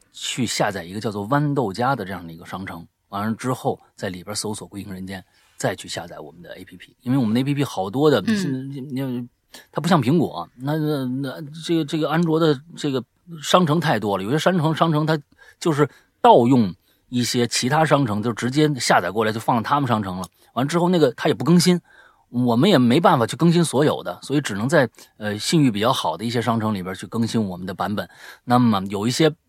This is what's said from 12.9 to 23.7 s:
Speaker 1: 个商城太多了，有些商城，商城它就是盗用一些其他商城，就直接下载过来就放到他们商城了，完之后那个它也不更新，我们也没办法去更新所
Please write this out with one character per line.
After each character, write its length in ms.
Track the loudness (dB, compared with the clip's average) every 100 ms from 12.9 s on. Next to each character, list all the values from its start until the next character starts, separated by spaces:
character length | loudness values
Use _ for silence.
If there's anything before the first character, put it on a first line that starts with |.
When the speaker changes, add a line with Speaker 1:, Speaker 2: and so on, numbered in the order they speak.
Speaker 1:
个 100 | -4 -6 _ -20 -12
商 240 | 2 4 4
城 140 | 2
太 180 | 2 0
多 180 | 0 -2
了， 60 |
有 80 | 0
些 80 | 0
商 180 | 2 2
城， 160 | 0
商 200 | 2 2
城 120 | 2
它 140 | 0 -2 -4 _ -20 -6
就 140 | -2
是 160 | 2 0 _ _ _
盗 260 | 6 6 6
用 260 | 4 2 -2 _ _ -8
一 160 | -4
些 200 | -2 0 0
其 200 | 0 0
他 160 | 2
商 220 | 4 4 2
城， 160 | 0
就 100 | -2
直 160 | -2 -2
接 240 | 2 2 0
下 240 | 2 2
载 100 | 2
过 140 | -2
来 80 | -2
就 80 | -2
放 160 | 0 0
到 60 |
他 180 | 2 0
们 80 | 0
商 120 | -2
城 160 | -2 -8
了， 100 | -10 _ _
完 160 | -4 -2
之 100 | 2
后 100 | 2
那 80 | 4
个 140 | 4 2
它 100 | -2
也 80 |
不 100 | 0
更 140 | 4 4
新， 220 | 4 2 -2 _ _ _ _
我 280 | -2 0 4
们 120 | 4
也 80 | 6
没 240 | 6 4
办 180 | 4 4
法 60 |
去 120 | 0 2
更 140 | 2
新 140 | 4
所 200 | 2